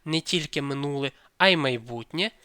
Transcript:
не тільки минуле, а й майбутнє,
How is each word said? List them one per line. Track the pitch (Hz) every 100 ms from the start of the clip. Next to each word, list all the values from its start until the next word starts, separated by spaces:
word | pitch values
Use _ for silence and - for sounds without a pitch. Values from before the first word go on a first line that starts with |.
не | 156 160
тільки | - 180 147 151
минуле, | 139 139 143 139 135 - _ -
а | 190
й | 170
майбутнє, | 139 123 117 120 113 160 214 -